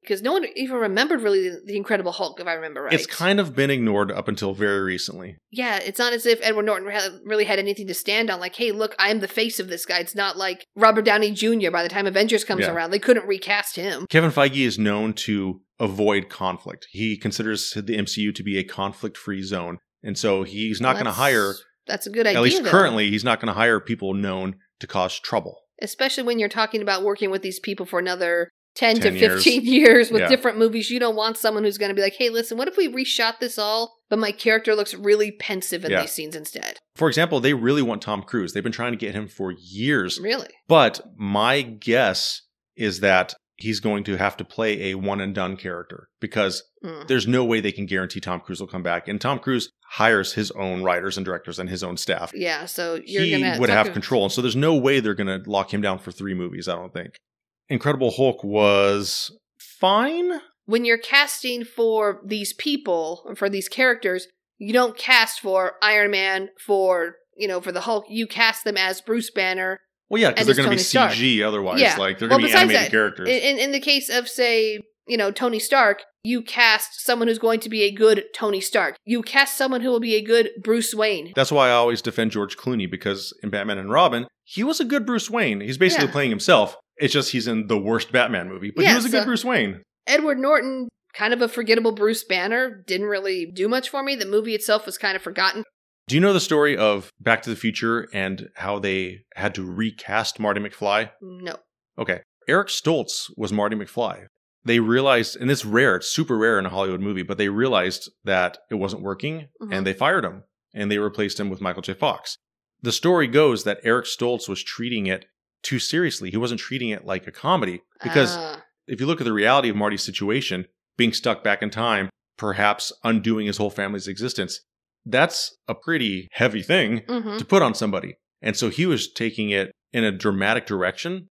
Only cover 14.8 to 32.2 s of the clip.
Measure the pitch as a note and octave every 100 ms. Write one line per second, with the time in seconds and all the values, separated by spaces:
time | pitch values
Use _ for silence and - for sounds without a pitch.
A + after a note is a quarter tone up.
14.8 | G#2+ G2+ A2 G#2+ - G#2 F#2+ F#2 _ _
15.8 | A2+ G2 G#2 G2+ F#2+ - F#2+ F#2 - F2+
16.8 | - F#2 A2 G#2+ G#2+ G2+ A2 G#2+ - G#2+
17.8 | G2+ G#2+ G#2 - G#2 G2+ G2 G2 F#2 -
18.8 | G2 G#2 A2 - - G2 F#2 G2 F2 F2
19.8 | _ _ - F#2+ A2 G2 F#2 G2+ A2 G#2
20.8 | B2+ C3 B2+ G2 C#3 B2 G2 F#2+ _ _
21.8 | - F#3+ - A3 A3 F#3+ B2 F#4+ B3 F3+
22.8 | F3+ A2+ G#2 G#2+ B2 A2+ A#2 G2 A#2 A2
23.8 | - A#2 G2 G2 G2+ F#2+ F#2 F#2+ _ _
24.8 | - G2 F#2 - - - - - _ -
25.8 | - - C4+ C4+ A#3+ A#3 G#3 A3 A3 A3
26.8 | G3+ F#3+ G3+ G3+ G3+ F#3+ F#3 F#3 - G3+
27.8 | F3+ F3+ F3+ F3+ F3 E3+ E3+ _ _ -
28.8 | A#3+ A3+ G3 F#3 A3 F#3 - B3 A#3 B3+
29.8 | D4 A#3 A3+ A3+ - B3+ B3 G#3+ A3+ A3+
30.8 | G#3 A#3+ A#3+ G#3+ A3 A3 A3+ G#3+ G#3+ G3+
31.8 | G3+ G3 G3 G3